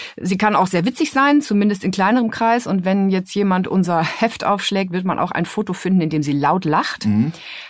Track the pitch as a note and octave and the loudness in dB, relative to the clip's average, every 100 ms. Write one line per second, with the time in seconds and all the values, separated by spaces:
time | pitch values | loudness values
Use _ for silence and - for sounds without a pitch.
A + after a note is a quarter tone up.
0 | - - F#3 F#3+ G#3+ E3+ F#3+ F3+ F#3+ B3 | -14 -8 -4 0 2 2 2 0 0 0
1 | D4+ C4 C#4 D4 D4 G3+ G#3 F#3+ - F#3 | -2 2 2 2 2 2 2 0 -2 0
2 | F#3+ A#3+ A3+ - A3+ A#3+ A#3+ G3 F3+ G3 | 2 2 0 0 2 2 0 -2 0 0
3 | G3 F#3 F#3 G3+ G3+ F#3 F#3 F#3+ F3 E3 | 2 0 -2 -2 2 2 0 0 2 2
4 | D#3+ - A#3 - - G3+ - G3 F#3+ F3+ | 0 0 -2 0 -2 0 0 -2 -2 -2
5 | F#3 - E3 - F3+ - G#3+ F#3 F#3 F#3 | -2 -2 -2 -2 -4 -4 -4 -4 2 2
6 | D#3+ D#3 D3 C#3+ C#3+ F#3 E3+ D#3 - - | 2 0 0 0 2 0 0 0 -2 -4
7 | G#2+ G#2 C#3+ - - - - | 0 2 0 -4 -14 -18 -12